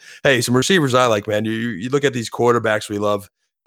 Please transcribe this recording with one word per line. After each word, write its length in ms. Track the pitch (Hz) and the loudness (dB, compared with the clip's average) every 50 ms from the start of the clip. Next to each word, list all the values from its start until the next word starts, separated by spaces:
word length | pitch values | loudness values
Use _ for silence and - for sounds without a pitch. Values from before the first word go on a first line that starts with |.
| - - - - _ | -18 -20 -20 -4 _
hey, 180 | 147 135 120 | 0 2 2
some 160 | 117 - 123 | 0 2 0
receivers 380 | 127 131 - 196 185 151 135 120 | 0 2 2 2 2 2 2 2
I 100 | 127 127 | 2 4
like, 240 | 123 110 107 104 - | 4 2 0 -2 -2
man. 160 | 104 104 110 | -2 -2 -2
You, 80 | 110 113 | -2 -4
you, 160 | 110 113 120 | -4 -6 -6
you 180 | 113 82 101 127 | -8 -8 -6 -2
look 140 | 135 147 139 | -2 0 0
at 100 | 139 120 | 0 -2
these 160 | 123 113 - | -2 -6 -8
quarterbacks 580 | - - 117 120 120 120 110 110 107 107 - - | -4 0 2 2 2 2 2 0 -2 -2 -2 -6
we 80 | 107 | -6
love, 320 | 101 104 104 104 101 98 - _ _ _ _ _ _ _ | -4 -2 -2 -2 -2 -4 -10 _ _ _ _ _ _ _